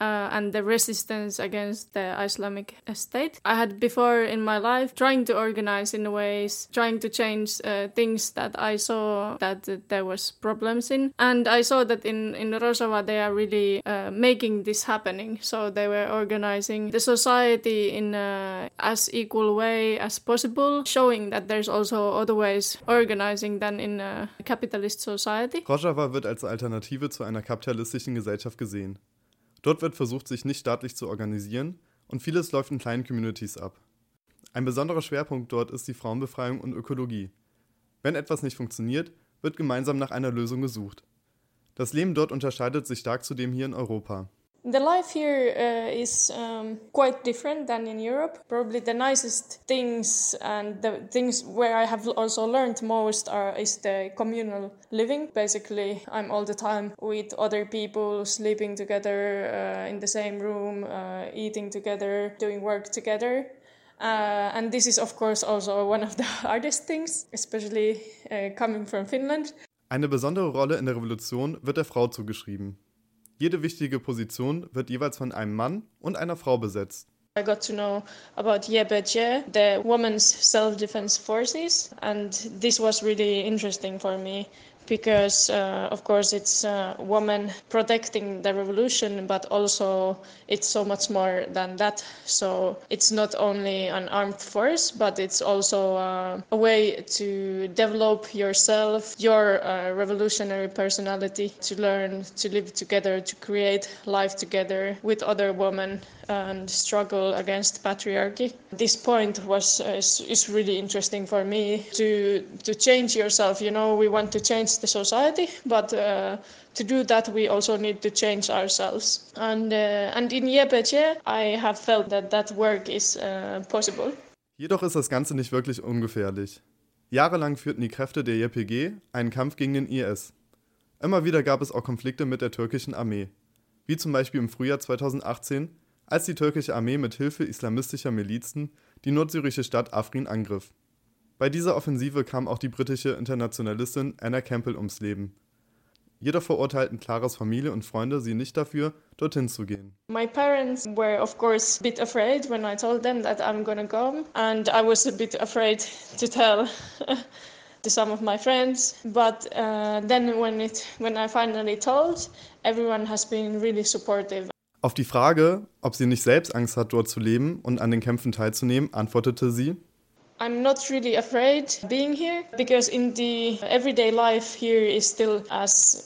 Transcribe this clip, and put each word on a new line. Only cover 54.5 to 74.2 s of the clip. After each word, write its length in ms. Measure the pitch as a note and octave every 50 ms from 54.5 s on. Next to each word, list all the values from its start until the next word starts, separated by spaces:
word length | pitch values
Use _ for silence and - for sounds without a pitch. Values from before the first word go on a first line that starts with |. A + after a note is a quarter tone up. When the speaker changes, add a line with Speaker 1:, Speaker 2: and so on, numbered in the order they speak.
| G3+ G3+ G3 G3 - - _ -
Speaker 1:
living. 380 | - A3 A3+ A#3 C#4 C#4+ D4+ D4+ -
Basically, 720 | G#3+ G#3 G#3 - G#3+ G#3 - G#3+ G#3 G3+ G3+ G#3 G3 - - -
I'm 180 | A3 G#3 -
all 140 | G#3+ G#3 G#3
the 100 | G3+ G#3
time 380 | G3+ A3+ G#3 G#3+ G#3 G3+ G#3 G3+ -
with 320 | - A3 G#3+ G#3+ G#3 G#3 G#3 -
other 260 | G#3+ G#3+ G#3+ G#3 G#3
people, 640 | G#3 A3 A3 G#3+ G3+ G#3 G#3+ G#3+ G#3 G#3 G#3 G3+
sleeping 500 | G3 - - G#3+ G#3+ G#3+ G#3 G#3+ G#3 G3+
together, 720 | G3+ G3+ G3 G#3 G3+ G3+ G#3 G3+ G3+ G3+ G3+ G3+ G3+ G3 G#3
uh, 380 | A3 G3+ G3 F#3+ F#3+ F#3+ F#3+ F#3+
in 120 | G3+ G3+
the 80 | G3+ G3+
same 300 | - G#3+ G#3 G#3 G3+ G3+
room, 460 | G3+ G#3 G#3 G#3 G3+ G#3 G#3 G3+ G3+
uh, 460 | - - F#3+ F#3 F#3 F#3 F#3 F#3 - -
eating 380 | A3 G#3+ G#3+ G#3+ A3 G#3 G3+
together, 640 | G3+ G3+ G3+ G#3 G3+ G3 G3+ G3+ G3+ G3+ G3+ G#3 G3+ -
doing 220 | A3+ G#3 G3+ G3+
work 300 | G3 G#3+ G#3 G3+ G3+ - -
together. 540 | A#3 - A3 G#3+ G#3 A#3 B3 B3 C4+ C4+ C4 - - _ _ _ _ _ _ _ -
Uh, 520 | - A3+ A3 G#3+ G#3+ G#3 G#3 G3+ G3+ G3+ -
and 160 | A3+ A3+ A#3
this 160 | G#3+ B3+ A#3
is, 120 | B3 A#3 A3+
of 180 | A#3 A3 -
course, 260 | - A3+ A3 G#3+ G#3 -
also 460 | - G#3+ G#3 F#3+ G3+ G3 G3+ G3+ G3+
one 140 | G#3+ A3 G#3
of 140 | G#3+ -
the 80 | - B3
<laughs> 180 | - - - -
hardest 440 | - G#3+ A#3 A#3+ D4 D4+ - -
things, 400 | - E4 D#4 D#4+ E4 - - - _ -
especially, 720 | A3+ - - - A3 G#3 G#3 G#3+ A3 G#3+ G#3+ A3 G#3+ A3 - - - - -
uh, 200 | A3 G#3 G3 G3 G3 -
coming 280 | A#3+ A3+ A3 G#3+ G#3
from 200 | G3+ - G3+ G3
Finland. 480 | G3 - C4 C4+ C#4 D4 D#4 D4+ D4+ - - - - _ _ _ - B2+
Speaker 2:
Eine 140 | C3 D3
besondere 440 | C#3+ C#3 B2+ A#2+ C#3+ F3 F#3+ F#3+ D#3+
Rolle 260 | B2+ C3 C#3 C#3 D#3+
in 100 | C3 C3
der 80 | C3 B2
Revolution 640 | A#2 A#2 A2+ A2+ A2 - - - B2 C3 D3 D#3+ - -
wird 140 | C3+ C#3
der 80 | D#3+ D3+
Frau 220 | - - B2 A#2+
zugeschrieben. 720 | A#2+ - - G#2+ G#2 G#2+ - - - G2+ F#2+ G2+ G2 G2+ - _ _ _ _ _ _ _ _ _ - _ -
Jede 200 | C#3+ E3+ E3+ E3+ D3
wichtige 340 | D#3+ E3 - D#3 C#3 C3+ C3
Position 720 | - - B2+ A2+